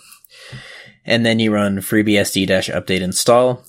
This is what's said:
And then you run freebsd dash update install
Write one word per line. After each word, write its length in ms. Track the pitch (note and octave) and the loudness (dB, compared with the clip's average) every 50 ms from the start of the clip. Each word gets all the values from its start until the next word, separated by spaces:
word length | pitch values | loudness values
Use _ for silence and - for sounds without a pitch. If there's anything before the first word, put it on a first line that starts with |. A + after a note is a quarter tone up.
| - - - - _ _ _ - - - C3 C3 - - - - - - - _ _ | -20 -20 -20 -20 _ _ _ -20 -20 -20 -20 -18 -18 -20 -20 -20 -20 -20 -20 _ _
And 220 | - A2+ A#2 A2+ | -2 0 0 2
then 140 | A2+ A2+ A2+ | 2 2 2
you 120 | A2+ A2 | 0 0
run 260 | G#2 G#2 G#2 G2+ G2 | 0 0 0 0 -2
freebsd 680 | F#2+ F#2 - A2 G#2+ G#2 G#2+ G#2 G2+ G2 - - G2 F#2+ | -4 -4 0 0 2 2 2 2 2 0 0 -2 -2 0
dash 220 | F#2+ F#2+ F#2+ F#2 - | 0 0 -2 -2 -4
update 320 | - F2+ - - F#2+ F#2 | -6 -6 -4 -2 -2 -2
install 640 | F#2 F2+ F#2 - - - A#2 A#2+ B2+ B2+ B2 A#2+ - | -2 -4 -4 -2 2 4 4 4 4 2 0 -4 -10